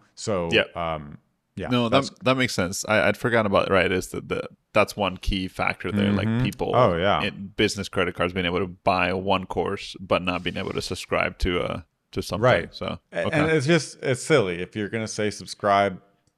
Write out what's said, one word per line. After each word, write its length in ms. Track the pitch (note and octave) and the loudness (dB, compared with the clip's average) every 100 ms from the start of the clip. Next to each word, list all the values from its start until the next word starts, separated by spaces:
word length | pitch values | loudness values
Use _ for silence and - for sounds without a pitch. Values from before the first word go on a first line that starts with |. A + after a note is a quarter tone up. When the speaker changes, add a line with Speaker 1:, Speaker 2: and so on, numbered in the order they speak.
| _ | _
Speaker 1:
So, 360 | - - G2 E2+ | -12 -4 -2 2
Speaker 2:
Yeah. 120 | G#2+ - F2+ | 2 0 -2
Speaker 1:
um, 420 | E2 D#2+ D2 - _ _ _ - | -4 -4 -8 -18 _ _ _ -10
yeah, 120 | E2 | -2
Speaker 2:
No, 200 | B2 A#2 | 0 2
that, 80 | C#3 | 2
Speaker 1:
that's 140 | C3 - | 0 -4
Speaker 2:
that 140 | A2 C3 | 0 2
makes 180 | B2+ | 2
sense. 300 | - F2+ G2 - | 0 -2 -2 0
I, 200 | G#2+ E2 | 2 2
I'd 80 | G#2+ | 2
forgotten 280 | B2 A#2 G#2 | 2 2 4
about, 240 | F#2 - | 2 4
right, 200 | F#2+ F2+ | 4 4
is 180 | F#2 - | 0 -2
that 200 | - - | -8 -6
the, 200 | F2+ - - _ | -6 -6 -12 _
that's 240 | A2 G2+ - | 2 2 0
one 200 | F#2+ F#2 | -4 -4
key 320 | - G2 F#2 | -4 -2 -4
factor 420 | - F#2+ F2+ F#2 | -4 -4 -4 -2
there, 220 | G#2 G2+ | 0 2
like, 140 | G2+ G#2 | 2 0
Speaker 1:
Mm-hmm. 160 | A2+ | 0
Speaker 2:
people 280 | B2+ - - | -2 -2 0
Speaker 1:
Oh, 220 | A#2+ A#2+ E2+ | 4 4 4
yeah. 260 | F#2+ E2+ | 2 2
Speaker 2:
in 300 | F#2+ - G2 - | 0 -6 -8 0
business 320 | G#2+ G2+ F#2+ | 0 0 -4
credit 260 | - F2 | -2 -2
cards 180 | - F2 | 0 -2
being 140 | F#2 F2 | 0 0
able 140 | F2 | 0
to 60 | F#2+ | -2
buy 440 | F2+ - F#2 F2+ | -2 0 2 2
one 320 | F#2+ F#2+ F#2+ F#2 | 0 0 -2 -2
course, 500 | - F2 G2 - - | -2 -2 -4 -8 -10
but 220 | F#2 F#2 | 0 0
not 200 | F2+ F2+ | 0 -2
being 140 | F#2+ G2+ | -4 -4
able 160 | F#2+ | -4
to 80 | - | -4
subscribe 580 | - F#2 - F2 F2+ F#2 | -6 -6 -2 0 0 -2
to, 220 | F#2 F2+ | -2 0
uh, 200 | G1+ E2 - _ _ | -2 -6 -10 _ _
to 100 | - | -8
something. 200 | - F#2 | -4 0
Speaker 1:
Right. 300 | A#2+ G2+ E2+ | 4 4 0
Speaker 2:
So, 240 | - F#2 - _ | -8 -8 -8 _
Speaker 1:
A-, 120 | - E2+ | -4 -2
Speaker 2:
okay. 120 | D#3 | 0
Speaker 1:
and 120 | D#3 | 2
it's 160 | D#3+ C3+ | 2 4
just, 320 | E3+ - - | 2 2 -6
it's 200 | - B2+ | -2 -2
silly. 380 | - D3+ G2 F2 | 2 2 2 -2
If 140 | F2 A2 | -6 -4
you're 120 | G2+ | -4
gonna 200 | A2+ G#2+ | -4 -6
say 220 | - G#2+ | -2 -2
subscribe 680 | G2+ F#2 - G#2 G2+ G2+ F2+ _ _ _ | -4 -12 -4 4 4 4 0 _ _ _